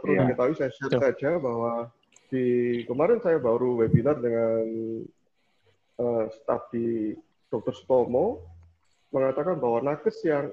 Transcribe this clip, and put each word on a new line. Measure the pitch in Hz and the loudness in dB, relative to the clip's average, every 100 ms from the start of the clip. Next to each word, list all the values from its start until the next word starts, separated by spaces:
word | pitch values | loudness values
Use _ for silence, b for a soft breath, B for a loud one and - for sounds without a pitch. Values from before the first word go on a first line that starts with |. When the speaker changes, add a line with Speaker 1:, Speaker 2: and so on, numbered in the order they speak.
Speaker 1:
perlu | - - | 2 2
Speaker 2:
Iya. | |
Speaker 1:
diketahui, | 127 120 127 160 | 2 2 0 0
saya | 135 | -4
share | - 135 | -6 -2
Speaker 3:
Betul. | 127 | 2
Speaker 1:
saja | 131 120 139 175 | 2 0 -2 -2
bahwa | 131 117 117 117 117 - _ _ _ | -2 -2 -2 -4 -8 -14 _ _ _
di, | 131 123 123 120 120 113 | 0 2 2 2 -2 -2
kemarin | 127 180 240 | 0 2 2
saya | 180 160 | 2 2
baru | 120 120 127 120 | 2 2 2 2
webinar | 113 120 127 143 | 4 4 4 0
dengan, | 120 117 113 113 113 113 113 113 - _ _ _ _ _ _ _ _ - | 0 0 0 0 -2 -6 -6 -8 -12 _ _ _ _ _ _ _ _ -4
eh, | 120 117 110 - | -2 0 -2 -6
staf | - 120 - | -4 -4 -4
di | 117 117 113 107 - - _ _ | -4 -4 -2 -4 -8 -16 _ _
Dokter | 120 127 - | -6 -6 -8
Sutomo, | - 127 117 127 208 285 - - - _ _ _ _ | 0 2 2 2 0 -4 -12 -20 -20 _ _ _ _
mengatakan | 139 135 135 165 165 | -2 0 0 -2 -2
bahwa | 120 117 | 0 0
nakes | 135 147 220 - | 0 -2 -4 -2
yang | 165 143 147 | 0 0 -2